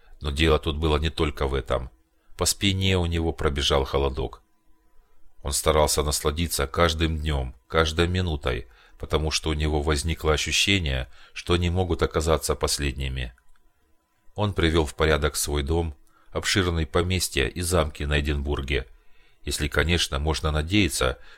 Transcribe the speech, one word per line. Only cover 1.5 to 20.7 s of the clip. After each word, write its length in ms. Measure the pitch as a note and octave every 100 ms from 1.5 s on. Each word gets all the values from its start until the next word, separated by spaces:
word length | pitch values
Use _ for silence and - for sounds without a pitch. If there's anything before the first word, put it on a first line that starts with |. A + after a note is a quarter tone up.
этом. 360 | C2+ - B1+ B1 - _ _ - -
По 80 | F2
спине 520 | - G2+ F#2+ F#2+ F#2
у 80 | E2+
него 260 | E2 E2
пробежал 540 | - D#2 C#2+ - C#2+ C2+
холодок. 560 | C#2 C#2 C2+ B1 - _ _ - - _ - - - - -
Он 80 | D2
старался 520 | C#2+ E2 D2+ D2 -
насладиться 640 | D2 - D#2 D2+ E2+ - C#2
каждым 520 | E2+ E2+ D#2+ D#2+ D#2
днем, 340 | D#2 C#2+ B1 - _
каждой 400 | E2 D#2+ D#2+ E2+
минутой, 600 | F#2 F2+ D2+ B1+ B1 - - - -
потому 320 | - D#2 D#2
что 200 | - D#2
у 40 |
него 280 | D2+ D2+ D2+
возникло 520 | D2 D2 E2 D#2 D#2
ощущение, 760 | D2 - C#2+ - G2 D#2 C2 - - -
что 200 | - -
они 160 | F2 F2+
могут 320 | F2+ F2 D#2+
оказаться 540 | D#2+ E2+ D#2+ D#2 - C#2+
последними. 760 | D2+ - C#2+ C2 C2 B1+ B1 - - - _ _ _ _ _ _ - -
Он 180 | G#2
привел 320 | - E2 E2 D2+
в 100 | -
порядок 400 | D#2 D2+ D2 -
свой 280 | - D2
дом, 320 | C#2 E2 E2 - - _ -
обширные 560 | F2 - G#2+ F2+ E2 D#2
поместья 580 | F2 F2 F#2 - C#2 B1
и 160 | -
замки 420 | F2 F2 D2 -
на 160 | D2 D2
Эдинбурге, 680 | D2 C#2+ C#2 C#2+ C2+ C#2 - - - - - _
если, 240 | - - D2
конечно, 500 | D2+ D2 F2 - C#2
можно 340 | D#2 D2+ D#2
надеяться, 680 | D2+ D#2